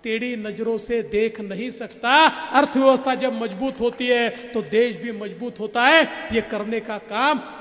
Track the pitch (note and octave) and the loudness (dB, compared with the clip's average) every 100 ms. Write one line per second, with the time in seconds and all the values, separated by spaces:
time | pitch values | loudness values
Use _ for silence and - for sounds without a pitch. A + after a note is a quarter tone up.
0 | A3+ A3 B3 A#3+ G#3+ G#3 A3+ A3 G#3+ A#3 | -4 -4 -4 -6 -8 -6 -4 -4 -2 -4
1 | - G#3 A3 A3 G3+ F#3+ B3 - A3 - | 0 0 0 -4 -10 -8 -8 -10 -14 -6
2 | A#3 C#4+ D#4+ - - C4 C#4+ C4+ C4+ B3+ | 4 6 6 4 0 2 4 4 6 6
3 | C4 B3+ B3+ A3+ A3+ F#3+ C4+ B3+ A#3 A#3 | 2 0 -2 -2 -6 -4 -6 -2 -2 -2
4 | B3 B3 A#3 - - A#3 D3+ G#3 A#3+ F3+ | 2 2 2 -4 -8 -6 0 2 2 0
5 | A#3 G#3 G3+ F3 A#3+ - G#3 A#3 B3 D#4+ | -10 -10 -10 -10 -10 -8 -6 2 6 6
6 | C4+ - - A3+ G#3+ G#3 G#3 A3+ A3 G#3 | 4 -2 -4 -2 -2 -6 -4 -6 -6 -10
7 | - G#3 C4+ D4 - - | -6 0 2 0 -4 -16